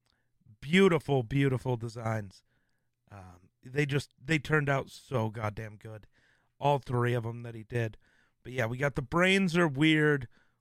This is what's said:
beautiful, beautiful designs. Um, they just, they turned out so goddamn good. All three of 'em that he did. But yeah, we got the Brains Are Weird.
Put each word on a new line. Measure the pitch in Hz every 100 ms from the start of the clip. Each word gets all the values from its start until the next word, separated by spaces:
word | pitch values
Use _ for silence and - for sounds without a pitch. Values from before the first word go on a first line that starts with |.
| _ _ _ _ - -
beautiful, | 139 180 190 165 - 135
beautiful | 110 139 139 127 131 120
designs. | 117 117 113 110 98 - _ _ _ _ _ _ _
Um, | 101 92 87 95 _
they | 131 139
just, | 143 143 - _
they | 131 156
turned | - 156 143
out | 135 101
so | - - 127 110
goddamn | 110 107 101 110
good. | 104 110 110 - _ _ _ _ _
All | 143 143
three | - 123 120
of | 120 113
'em | 117
that | 117 117
he |
did. | 104 120 110 - _ _ _ _
But | -
yeah, | 127 113
we | 123
got | 143
the | 156
Brains | 123 170 185 196 190 175
Are | 165
Weird. | 135 156 156 151 143 123 _ _ _